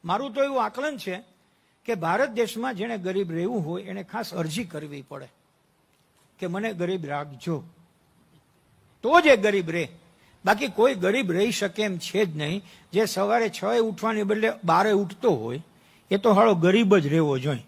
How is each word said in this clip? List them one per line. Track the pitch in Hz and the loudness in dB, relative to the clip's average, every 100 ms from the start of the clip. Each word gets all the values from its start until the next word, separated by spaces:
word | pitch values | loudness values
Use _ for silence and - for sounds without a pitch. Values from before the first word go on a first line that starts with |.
| 170 | -2
મારું | 196 277 | -4 -4
તો | 226 | -2
એવું | 277 269 214 | -2 0 -4
આકલન | 240 294 269 | -4 -6 -6
છે | - 185 - _ _ _ _ _ - | -8 -10 -12 _ _ _ _ _ -6
કે | 220 | -4
ભારત | 165 190 277 | 0 0 0
દેશમાં | 220 220 220 247 | 0 -2 -2 -8
જેણે | 208 233 220 | -6 -6 -4
ગરીબ | 180 190 185 | -4 -2 -2
રહેવું | 165 180 240 156 | -2 -2 -4 -4
હોય | 175 | -8
એને | 196 196 | -8 -12
ખાસ | 185 214 226 | -10 -10 -8
અરજી | - 160 160 | -6 -6 -6
કરવી | 185 156 151 143 | -8 -10 -12 -14
પડે | 131 143 135 _ _ _ _ _ _ _ _ _ _ _ | -14 -16 -16 _ _ _ _ _ _ _ _ _ _ _
કે, | 180 | -6
"મને | 185 220 | -4 -6
ગરીબ | 185 175 185 151 | -4 -4 -4 -4
રાખજો," | 143 147 135 - 156 - _ _ _ _ _ _ _ _ _ _ _ _ _ | -6 -8 -10 -6 -6 -8 _ _ _ _ _ _ _ _ _ _ _ _ _
તો | 233 330 | 6 6
જ | 311 | 8
એ | 247 | 6
ગરીબ | 208 202 170 | 6 0 -2
રહે. | 170 156 - _ _ _ _ - | -4 -6 -10 _ _ _ _ 0
બાકી | 214 262 | 0 0
કોઈ | 190 240 233 | 2 2 2
ગરીબ | 180 233 202 | 0 0 0
રહી | 170 214 | 0 0
શકે | - 202 - | 0 -4 -4
એમ | 214 180 | -4 -4
છે | - 190 202 | -4 -2 -2
જ | 151 | -2
નહીં. | 147 190 - - _ | -6 -6 -10 -20 _
જે | 185 220 | -2 -2
સવારે | 190 202 233 226 | 0 0 0 0
છએ | - 196 240 | -2 -2 0
ઉઠવાને | 226 202 220 214 | 0 -2 -2 -2
બદલે | 202 214 220 - | -2 0 0 -2
બારે | 170 165 208 | 2 2 4
ઉઠતો | 202 190 - 247 | 2 0 -2 0
હોય, | 139 113 131 - _ _ _ _ | 0 -2 -8 -12 _ _ _ _
એ | 196 | 0
તો | 226 | 4
હાળો | 196 226 185 | 6 6 6
ગરીબ | 170 196 214 196 | 6 6 6 4
જ | 143 | 4
રહેવો | 160 151 135 | 2 2 0
જોઈએ. | 135 127 | -2 -4